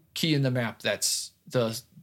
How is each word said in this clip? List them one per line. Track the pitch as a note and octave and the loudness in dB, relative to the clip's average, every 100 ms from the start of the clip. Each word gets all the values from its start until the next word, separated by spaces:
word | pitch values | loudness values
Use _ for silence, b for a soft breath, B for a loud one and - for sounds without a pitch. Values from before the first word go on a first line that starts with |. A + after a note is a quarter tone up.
| _ | _
key | - E3+ | -2 2
in | C#3+ | 4
the | C3+ | 2
map | B2+ A2+ - | 2 -2 -2
that's | A2+ G#2 - - - - - | -2 0 0 -2 -6 -14 -4
the | B2+ A2+ A2+ - - | 0 0 -2 -10 -14